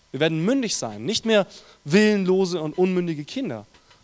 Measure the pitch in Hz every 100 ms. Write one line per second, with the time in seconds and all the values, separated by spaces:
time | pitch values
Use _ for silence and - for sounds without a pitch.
0 | _ 135 160 160 180 277 226 - 117 104
1 | 123 226 226 214 180 - - _ 143 190
2 | 214 208 185 185 190 175 156 156 185 180
3 | 175 147 147 262 240 110 107 _ _ _